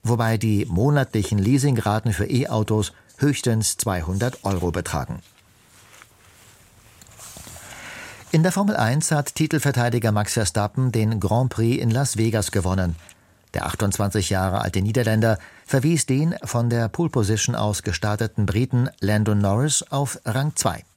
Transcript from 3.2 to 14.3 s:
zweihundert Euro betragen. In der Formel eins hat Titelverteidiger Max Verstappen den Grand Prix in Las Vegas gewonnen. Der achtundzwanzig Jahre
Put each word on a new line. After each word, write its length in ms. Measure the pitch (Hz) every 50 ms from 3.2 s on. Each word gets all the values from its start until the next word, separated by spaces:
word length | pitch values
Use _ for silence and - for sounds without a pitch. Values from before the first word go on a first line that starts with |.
| 139 147 139 - - 123 113 110 107 - -
zweihundert 640 | - - 110 92 90 78 90 92 101 120 127 - - -
Euro 280 | 98 98 90 87 87
betragen. 500 | 80 90 85 - - 76 64 - - - - - _ _ _ _ _ _ _ _ - - - - - - - _ _ _ - - - - - - - _ - _ _ - - - - - - - - - - - - - - - - - - - - - - - - - - - - - - -
In 120 | - 160 160
der 80 | 185
Formel 240 | 175 196 202 202 214
eins 360 | - 113 113 127 156 - -
hat 240 | 160 147 143 - -
Titelverteidiger 760 | - 156 151 - 147 - 147 131 123 120 120 117 120 104 113
Max 220 | 104 104 104 - -
Verstappen 580 | 117 107 - - 110 104 107 - 131 131 127
den 280 | 110 113 110 107 113 104
Grand 300 | 95 95 107 120 131 123
Prix 320 | - - 113 117 120 -
in 80 | - 117
Las 280 | 110 127 139 127 -
Vegas 340 | 104 110 113 110 107 101 -
gewonnen. 440 | - 101 85 90 92 95 92 87 82 - - - - _ _ _ _ _ _ _ -
Der 120 | - -
achtundzwanzig 640 | - - - 110 98 95 - 101 98 - 110 92
Jahre 320 | -